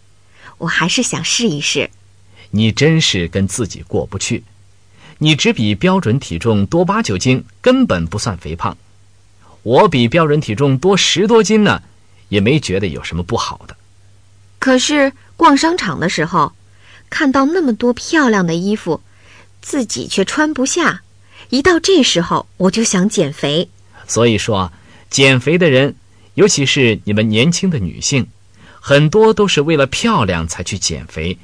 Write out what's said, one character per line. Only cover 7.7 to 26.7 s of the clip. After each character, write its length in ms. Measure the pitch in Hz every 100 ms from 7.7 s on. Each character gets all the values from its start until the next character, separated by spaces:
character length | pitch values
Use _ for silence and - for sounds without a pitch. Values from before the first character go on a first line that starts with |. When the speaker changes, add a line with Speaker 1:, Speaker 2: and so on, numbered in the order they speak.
| 254 247
Speaker 2:
本 200 | 92 82
不 140 | 104
算 180 | - 85
肥 160 | 78
胖。 240 | 82 - 78 - _ _ _ _ _ - -
我 260 | 104 135 202
比 220 | 156 117
标 180 | 156 160
准 140 | 147
体 120 | 143
重 240 | 107 139 131
多 200 | 180 190
十 280 | - 147 202
多 160 | 226
斤 220 | 208 214
呢， 180 | 202 98 - - _ _ -
也 140 | 101
没 180 | 101 151
觉 220 | - 95
得 60 | 101
有 140 | 67
什 140 | - 82
么 80 |
不 140 | 87 113
好 240 | - - -
的。 120 | - _ - - _ _ - - -
Speaker 1:
可 200 | 262 254
是 320 | - 294 277 - - -
逛 220 | 320 277
商 200 | 320 359
场 220 | 208 147
的 80 | 156
时 180 | - 156
候， 280 | 180 147 - - - - - -
看 220 | - 294
到 140 | 269 269
那 140 | 370
么 140 | 294 214
多 160 | 240
漂 360 | 240 - 330 262
亮 180 | 208 175
的 80 | 165
衣 220 | 190 214
服， 240 | - 151 - - - - - _
自 240 | - 294 226
己 220 | - -
却 160 | -
穿 300 | 190 - 311
不 120 | 302 269
下， 360 | 349 285 165 - - - - -
一 120 | 247
到 180 | 370 339
这 220 | 330 381
时 200 | 240 170
候 260 | 170 165 - -
我 160 | 185
就 100 | 220
想 280 | 226 190 190
减 220 | 214 147
肥。 380 | 156 143 147 185 _ _ - -
Speaker 2:
所 180 | - 117
以 120 | 107
说， 340 | - 101 90 - - - -
减 280 | - 135 131
肥 200 | 143 175
的 120 | 175
人， 260 | 131 139 - - - - -
尤 120 | 202
其 180 | -
是 360 | 135